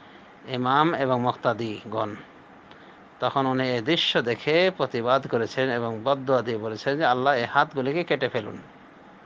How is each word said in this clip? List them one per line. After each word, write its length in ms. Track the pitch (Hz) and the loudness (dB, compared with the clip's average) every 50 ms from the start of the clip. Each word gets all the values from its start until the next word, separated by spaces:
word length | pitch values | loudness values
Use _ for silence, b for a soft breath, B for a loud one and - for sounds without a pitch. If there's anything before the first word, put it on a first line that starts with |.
| B B B B B B B B B | B B B B B B B B B
ইমাম 480 | 123 127 123 127 127 135 147 156 170 160 | -6 -4 -2 0 2 4 4 4 2 2
এবং 260 | 117 139 127 127 123 | 0 0 2 2 2
মুক্তাদিগণ। 920 | 120 123 117 - - 131 113 104 117 110 104 - - 110 107 110 110 104 104 95 - - - - - - - - - B B B B B B B B B - - | 2 0 -2 0 0 0 0 0 -4 -6 -6 -8 -10 -6 -4 -4 -4 -4 -6 -12 -16 -20 -20 -20 -20 -20 -20 -20 -20 B B B B B B B B B -8 -4
তখন 260 | 123 123 - 139 135 | -4 -2 0 0 0
উনি 240 | 131 131 131 131 127 | 0 0 0 0 0
এ 120 | 123 120 | 0 0
দৃশ্য 400 | 110 131 170 165 - - - 165 | 0 0 0 0 0 0 0 0
দেখে 500 | 127 120 117 - - 147 156 170 185 190 185 | 0 0 -2 -2 0 2 4 4 4 2 2
প্রতিবাদ 500 | - 143 127 - 120 113 120 131 135 131 | 0 -4 -2 -2 -2 2 2 2 2 2
করেছেন 420 | - 139 117 113 107 - 135 131 131 | 0 0 0 0 0 0 -2 0 0
এবং 300 | 120 120 117 113 113 107 110 | 0 -2 -2 -4 -4 -4 0
বদদোয়া 380 | 135 143 135 131 135 135 123 | 0 0 0 2 2 2 2
দিয়ে 160 | 107 120 113 | 2 -2 -4
বলেছেন 400 | 107 107 113 110 107 - 139 139 | -4 -4 -6 -6 -4 -2 -2 0
যে, 80 | 151 160 | 2 2
"আল্লাহ 280 | 127 123 127 127 139 143 | 2 2 2 2 2 2
এ 100 | 120 120 | 2 0
হাতগুলিকে 580 | 120 - 143 151 156 - 139 127 135 143 170 165 | 0 2 2 0 0 0 -4 -2 -2 -2 -2 0
কেটে 260 | - 156 135 135 120 | 0 0 0 0 -2
ফেলুন।" 280 | - 120 104 107 - - - - - - - - - - - - - - - | -2 -4 -6 -6 -12 -14 -16 -18 -20 -20 -20 -20 -20 -20 -20 -20 -20 -20 -20